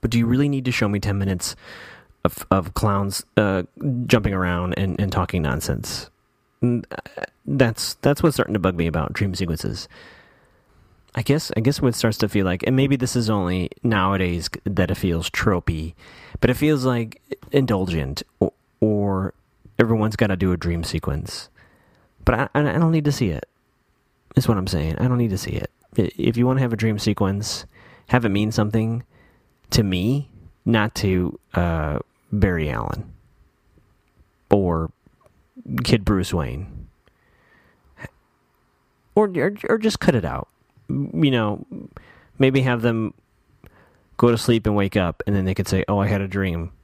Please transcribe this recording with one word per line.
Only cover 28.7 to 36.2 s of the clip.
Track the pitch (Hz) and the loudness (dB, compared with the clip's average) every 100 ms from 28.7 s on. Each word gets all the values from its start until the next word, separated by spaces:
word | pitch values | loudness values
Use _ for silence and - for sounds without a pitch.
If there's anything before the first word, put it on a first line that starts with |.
| 110 110 117 - _ _ _ _ _ _ | 2 0 -2 -8 _ _ _ _ _ _
to | - | 2
me, | 101 92 98 139 143 - - _ | 2 2 2 0 -4 -16 -20 _
not | - 117 107 - | 0 2 2 0
to, | 101 92 90 - _ - | 0 2 0 -4 _ 0
uh, | 87 82 76 73 - _ _ | 0 0 -2 -4 -6 _ _
Barry | 104 98 87 76 | 2 2 2 -2
Allen | 57 50 - - - _ _ _ _ _ _ _ _ _ _ _ _ _ | -2 -4 -6 -10 -18 _ _ _ _ _ _ _ _ _ _ _ _ _
or | 104 92 82 80 - _ _ _ _ _ - - 127 | 2 4 0 -2 -10 _ _ _ _ _ -20 -10 -6
Kid | 120 117 98 | 0 0 2
Bruce | 101 | 0